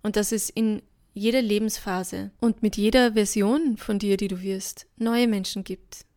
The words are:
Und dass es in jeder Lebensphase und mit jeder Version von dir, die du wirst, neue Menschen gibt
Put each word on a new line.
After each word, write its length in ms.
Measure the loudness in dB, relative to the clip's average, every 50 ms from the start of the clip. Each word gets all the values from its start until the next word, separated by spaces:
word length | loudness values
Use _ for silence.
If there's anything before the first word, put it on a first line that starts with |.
Und 140 | -2 0 0
dass 160 | 0 0 0
es 180 | -2 -2 -4 -4
in 320 | -2 0 0 0 0 -2 -8 _ _ _ _ _ _
jeder 280 | -2 0 2 2 2
Lebensphase 880 | 2 2 0 0 0 -2 -4 -6 -6 -4 -4 -4 -4 -6 -8 -8 -10 -10 _ _
und 240 | 0 0 0 2 -2
mit 120 | -2 0
jeder 380 | 2 2 4 6 6 6 6 4
Version 640 | 2 0 2 2 0 2 2 2 2 2 0 -2
von 220 | -2 -2 -4 -4 -2
dir, 180 | 2 0 0
die 100 | 0 0
du 140 | -4 -6 -6
wirst, 460 | -6 -6 -6 -6 -6 -10 -12 -14 -20 _ _
neue 300 | _ -2 0 2 2 2
Menschen 360 | 2 2 0 -2 -4 -8 -8 -8
gibt 420 | -8 -12 -14 -14 _ -20 -20 -20 _ _